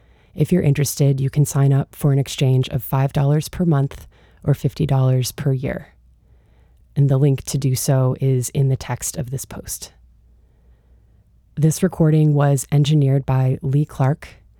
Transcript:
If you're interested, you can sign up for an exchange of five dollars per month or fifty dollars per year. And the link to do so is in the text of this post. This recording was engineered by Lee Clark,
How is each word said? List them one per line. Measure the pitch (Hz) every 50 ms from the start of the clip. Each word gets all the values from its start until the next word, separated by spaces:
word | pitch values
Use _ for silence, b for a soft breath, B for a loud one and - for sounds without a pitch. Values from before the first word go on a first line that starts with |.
| b b b b b b b
If | - 151 - 180
you're | 180
interested, | - 151 139 - 147 - - - 143 139 139 135
you | 135 135
can | - 151 147
sign | - - 147 139 139 143
up | 135 - - -
for | - - 151 135
an | 139
exchange | 131 - - - 151 127 131 131 127 -
of | - 131
five | - - - 135 135 139
dollars | - 147 139 139 147 156 147 -
per | - - 180
month | 170 151 139 135 135 - - - - b b b b b b b
or | - 147
fifty | - - 139 - - 131
dollars | 131 139 131 131 131 131 127 123 - -
per | - - 139
year. | 135 131 131 131 127 - - - _ _ _ _ _ _ _ _ _ _ _ _ _ _ _ _ _ _ _ _ -
And | 143 139 135
the | 139 131
link | 143 147 135 127 -
to | - - 139
do | 131 135 131
so | 127 - - 139 131 131 127 127 -
is | 135 135 131 127 123 -
in | - 143 135 135
the | 135 -
text | - - 123 - - - - -
of | 127 120
this | 135 135 -
post. | - - - - - - - - - _ _ - - _ _ _ _ _ _ _ _ _ _ _ _ _ _ _ _ _ _ _ _ _ _ _ _ _ _ _ _ -
This | - 143 160 151 - -
recording | 180 - - 165 156 151 156 151 151 147
was | 143 143 143 143 131 - -
engineered | - 143 147 135 156 151 139 135 135 139 127
by | - 131 131 131 131 135 -
Lee | - 139 131 143 151
Clark, | - - - 139 131 147 - - - - - _ _ _